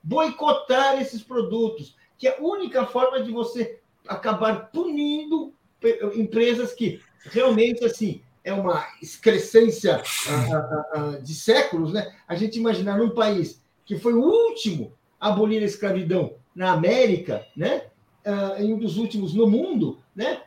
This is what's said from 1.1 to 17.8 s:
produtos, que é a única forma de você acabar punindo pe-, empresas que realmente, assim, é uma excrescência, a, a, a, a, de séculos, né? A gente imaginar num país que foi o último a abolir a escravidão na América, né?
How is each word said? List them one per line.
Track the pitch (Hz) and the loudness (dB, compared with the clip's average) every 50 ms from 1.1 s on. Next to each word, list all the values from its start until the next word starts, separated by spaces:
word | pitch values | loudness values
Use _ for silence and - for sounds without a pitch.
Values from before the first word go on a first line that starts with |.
| 233 214 | -8 -12
produtos, | - - 247 233 196 175 214 233 226 - - 151 - - _ _ _ _ _ - | -12 -4 -4 -2 -2 0 0 0 0 -2 -2 -8 -14 -18 _ _ _ _ _ 0
que | 254 262 | 0 0
é | 262 | 0
a | - | 2
única | 302 349 403 403 359 226 - 254 214 | -2 -2 -2 -2 -6 -2 0 0 0
forma | - - 247 254 254 262 254 | 0 2 2 2 2 2 0
de | 214 233 | -4 -2
você | 220 233 226 - - 240 220 - - - _ _ _ _ _ - | -4 -4 -4 -4 -4 -4 -6 -6 -6 -16 _ _ _ _ _ -10
acabar | 185 - - 226 202 - 220 220 214 - - - | -10 -4 -2 -2 0 2 0 0 0 -2 -6 -8
punindo | - 330 370 339 294 294 294 294 294 302 302 302 320 294 - - - _ _ _ _ - | -6 -4 -4 -2 -2 -2 -2 -2 -2 -4 -2 -2 -2 -2 -2 -6 -14 _ _ _ _ 0
pe-, | - 233 226 - 208 202 - | 0 0 0 2 -2 -4 -2
empresas | 226 208 - 214 226 240 240 233 247 233 - | -2 -2 0 2 2 4 4 2 0 -2 -6
que | - - 226 180 - - - _ _ _ - | -4 -2 -4 -4 -4 -6 -16 _ _ _ -18
realmente, | - - 233 262 254 220 214 233 240 233 240 240 | -4 0 2 4 4 4 4 4 2 2 0 0
assim, | 220 - - 214 180 - - _ _ _ _ - | -2 0 0 -4 -4 -4 -6 _ _ _ _ -8
é | 180 | -6
uma | 196 196 190 180 170 151 - - - - | -4 -2 0 0 -2 -2 -4 -8 -14 -18
excrescência, | - - - - - 220 196 165 - - - 226 233 220 - - 202 180 - - - - - - - 139 | -18 -18 -12 2 2 4 4 4 0 6 6 8 8 8 2 0 0 0 0 0 -2 -6 -6 -6 -4 -2
a, | |
a, | 147 127 120 123 - 151 | 0 0 0 0 0 -2
a, | 151 151 156 151 151 - 156 147 147 147 143 | -2 -2 -6 -6 -6 -6 -6 -6 -6 -6 -8
a, | 135 | -10
de | 127 151 156 | -10 -12 -10
séculos, | - - 220 247 - - - - 160 160 151 | -4 0 2 4 4 2 0 -2 -4 -4 -2
né? | 208 - - - - _ _ - | -2 -4 -6 -6 -14 _ _ -8
A | 170 | -4
gente | 180 220 220 226 | -4 -2 -4 -2
imaginar | 226 226 226 190 180 190 202 196 214 | -2 0 0 0 0 -2 -2 0 0
num | 233 220 | 0 0
país | - 233 214 214 202 180 147 - - _ _ _ _ _ _ | 2 0 0 2 2 0 -2 -4 -8 _ _ _ _ _ _
que | - 196 156 | -8 -8 -2
foi | - 240 | 0 2
o | 233 233 | 2 4
último | 277 349 440 466 466 453 - - - 208 165 135 107 - - _ _ _ _ - | 4 6 6 6 4 2 0 -2 -4 -4 -4 -4 -8 -10 -14 _ _ _ _ -4
a | 196 208 | -2 0
abolir | 196 202 220 214 220 214 | 2 2 2 2 2 0
a | 208 | 0
escravidão | - - - 208 190 180 185 165 165 185 175 139 117 - - _ _ - | -2 -4 -4 -4 -2 -2 -2 -2 0 0 0 0 -2 -6 -16 _ _ -8
na | 175 185 185 | -4 0 0
América, | 175 160 170 196 240 262 247 208 175 - - 147 107 - - _ - | 2 2 4 4 4 4 4 4 4 0 -2 -6 -6 -6 -8 _ -8
né? | 143 175 247 - - | -4 -2 -2 -2 -2